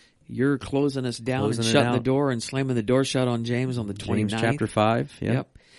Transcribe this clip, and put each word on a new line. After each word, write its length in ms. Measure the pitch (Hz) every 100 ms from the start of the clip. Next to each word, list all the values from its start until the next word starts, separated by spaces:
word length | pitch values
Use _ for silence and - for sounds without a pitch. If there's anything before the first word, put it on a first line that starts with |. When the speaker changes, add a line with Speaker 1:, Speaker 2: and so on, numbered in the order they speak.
| _ _ -
Speaker 1:
You're 300 | 113 135 139
closing 480 | - 139 143 135 127
us 120 | 117
down 240 | 120 131
Speaker 2:
Closing 180 | 139 113 113
Speaker 1:
and 40 |
Speaker 2:
it 20 |
Speaker 1:
shutting 200 | 117 120
the 60 | 123
Speaker 2:
out. 60 |
Speaker 1:
door 280 | 120 135 143
and 100 | 120
slamming 340 | - 135 135 123
the 60 |
door 200 | 104 127
shut 240 | 135 135 127
on 160 | 120
James 340 | 117 120 131 123
on 100 | 101
the 60 |
Speaker 2:
James 120 | 101 -
Speaker 1:
twenty-ninth. 340 | 98 104 110
Speaker 2:
chapter 260 | 113 117 110
five. 440 | - 107 117 139 -
Yep. 140 | -
Speaker 1:
Yep. 240 | 123 - - _